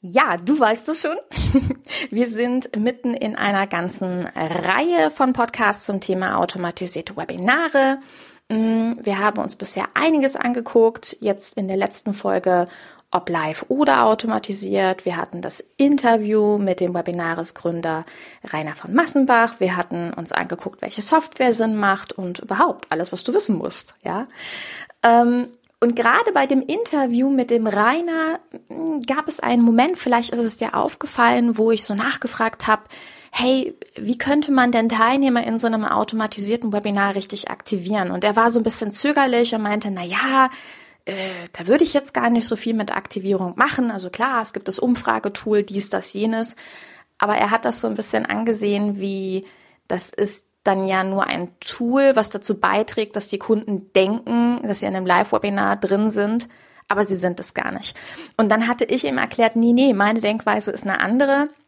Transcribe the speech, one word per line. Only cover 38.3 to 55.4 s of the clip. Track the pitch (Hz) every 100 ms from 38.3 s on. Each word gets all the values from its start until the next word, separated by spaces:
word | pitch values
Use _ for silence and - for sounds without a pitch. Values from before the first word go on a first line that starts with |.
| 208
war | 233
so | 233
ein |
bisschen | 220 - 214
zögerlich | 202 285 294 269 240 233 226
und |
meinte, | 208 214 208
"Na | 185 175
ja, | 185 269 262 262 - - - - _
äh, | - 196 190 180 170
da | - 180
würde | 277
ich | 330
jetzt | 285 277
gar | - 240
nicht | 233 226
so | 214
viel | 233 226
mit | 214 -
Aktivierung | - - 190 190 185 -
machen." | 277 277 240
Also | 202 180
klar, | - 247 254
es | 220
gibt | - 202
das | 190
Umfragetool, | 247 240 - 220 202 202 - 208
dies, | 208 196 202
das, | 196 190
jenes. | 202 220 226 226 - - - - - _ _
Aber | 208 214
er | 208
hat | 226 240
das | 233
so | 226
ein | 208
bisschen | 220 220 226
angesehen, | 208 226 214 208 202 208 202
wie | 196 196 190 190 190 _ _ _ _
das | 185 -
ist | - 202 - - _
dann | - 190 190
ja | 190
nur | 190 196 -
ein | - 175 _
Tool, | - - 240 262 277 254
was | 214
dazu | 202 - 208
beiträgt, | 190 202 220 - 214 208
dass | -
die | 196
Kunden | - 220 220 196 -
denken, | 190 190 226 - 233 240 240
dass | - 190
sie | 202
in | 190
einem | 185
Live-Webinar | 175 214 220